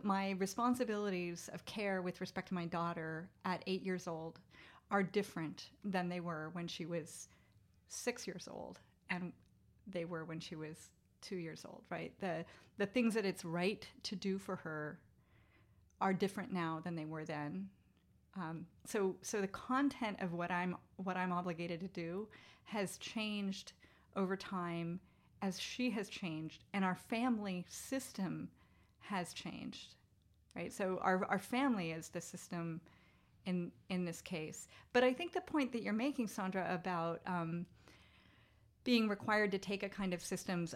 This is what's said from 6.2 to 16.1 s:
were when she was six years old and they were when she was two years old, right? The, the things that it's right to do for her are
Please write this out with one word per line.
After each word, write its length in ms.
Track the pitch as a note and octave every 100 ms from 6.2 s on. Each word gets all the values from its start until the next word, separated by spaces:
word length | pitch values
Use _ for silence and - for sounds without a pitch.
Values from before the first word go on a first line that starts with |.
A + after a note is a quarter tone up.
were 280 | E3+ D#3 D#3
when 140 | F3 E3+
she 180 | - E3
was 420 | E3+ D#3 - - - - - - _ -
six 380 | - - A#3+ -
years 220 | F3+ -
old 300 | - - F#3+ - _ -
and 240 | F3+ F3+ - - _ _ - -
they 200 | F#3 E3+
were 200 | E3+ D#3+
when 140 | D#3+
she 160 | - D#3
was 360 | D#3 E3 - _ _ _
two 140 | - F#3
years 300 | E3 D#3 -
old, 180 | - -
right? 240 | E3+ E3 -
The, 260 | F#3+ D#3+ F3 - - -
the 80 | G3
things 280 | B3+ A3+ G#3+
that 100 | G3
it's 180 | F#3
right 420 | E3+ E3+ F3+ G#3+ - -
to 120 | - F#3+
do 220 | G3 G3
for 180 | G3 F#3
her 420 | D#3+ D#3 D3+ - - - _ - - - - - - -
are 140 | G3